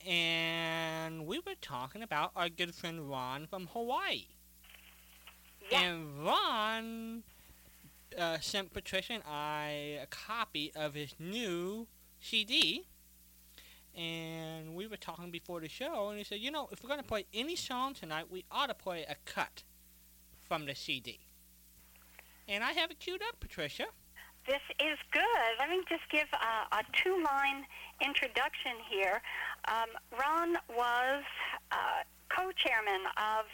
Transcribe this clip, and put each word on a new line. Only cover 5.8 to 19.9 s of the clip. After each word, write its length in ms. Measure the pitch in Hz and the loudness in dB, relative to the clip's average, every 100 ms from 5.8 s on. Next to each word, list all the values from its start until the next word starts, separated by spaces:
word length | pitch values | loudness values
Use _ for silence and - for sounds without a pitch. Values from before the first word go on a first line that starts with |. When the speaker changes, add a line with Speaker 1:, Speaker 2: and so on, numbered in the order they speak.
Speaker 1:
And 420 | 180 165 156 143 170 | 4 2 -4 -2 4
Ron, 1000 | 330 370 233 214 226 226 226 226 226 - - - - - - - - - - | 4 4 2 0 0 -4 -6 -8 -8 -12 -18 -20 -20 -20 -20 -20 -20 -10 0
uh, 220 | 165 160 | 0 0
sent 340 | - 202 190 | -2 -2 -2
Patricia 400 | 196 - 190 - | -6 -2 -2 0
and 100 | 226 | -4
I 760 | 151 147 151 151 151 147 147 147 | -4 -2 0 0 -2 -4 -4 -6
a 60 | 139 | -8
copy 640 | - - 226 214 151 151 156 | -10 -4 -2 -2 -2 -4 -2
of 200 | 151 147 | -2 -2
his 180 | 143 - | -8 -8
new 680 | 165 226 220 175 180 220 233 - - - | -6 -2 -2 -2 -2 -4 -8 -16 -20 -16
C 240 | - 226 | 0 0
D, 440 | 208 294 196 247 - - - - - - - - - - - 170 | 4 4 4 2 -4 -16 -20 -20 -20 -20 -20 -20 -20 -20 -16 -6
and 800 | 165 165 165 165 160 160 160 170 | -4 -4 -6 -6 -8 -8 -8 -8
we 120 | 220 | -8
were 100 | 202 | -8
talking 340 | - 165 175 | -10 -8 -8
before 280 | 170 - 170 | -8 -6 -6
the 80 | 160 | -6
show, 420 | - 277 285 202 | -6 -4 0 -2
and 80 | 208 | -4
he 60 | |
said, 160 | 202 208 | -6 -6
"You 120 | 247 | -2
know, 180 | 302 233 | -2 -4
if 120 | - | -6
we're 60 | 240 | -4
gonna 140 | 294 | -4
play 220 | - 214 185 | -2 -2 -2
any 220 | 214 285 349 | -4 -2 -2
song 380 | - 247 269 | -2 0 0
tonight, 360 | 262 165 156 165 | -2 -4 -4 -4
we 160 | 185 - | -8 -4
ought 160 | 214 277 | 0 0
to 80 | - | -2
play 280 | 190 170 | -4 -4
a 120 | 147 147 - | -4 -8 -4
cut 380 | - 143 - - - - | 0 0 -2 -20 -20 -20